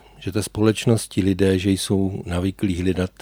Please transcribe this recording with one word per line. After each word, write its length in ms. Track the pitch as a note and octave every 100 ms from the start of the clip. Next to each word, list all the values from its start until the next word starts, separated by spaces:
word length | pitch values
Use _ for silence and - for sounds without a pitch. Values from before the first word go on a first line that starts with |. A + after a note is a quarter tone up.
| - -
že 140 | G2
ta 100 | G2+
společnost, 680 | F#2+ - A2 G#2+ B2+ A2 -
ti 140 | -
lidé, 360 | F#2+ F#2 F#2+ F#2+
že 120 | G2
jsou 520 | F#2 - G2 F#2+ F#2+ -
navyklí 560 | F2 F#2+ - G#2 F2
hledat 280 | F#2 F2+ F2+ -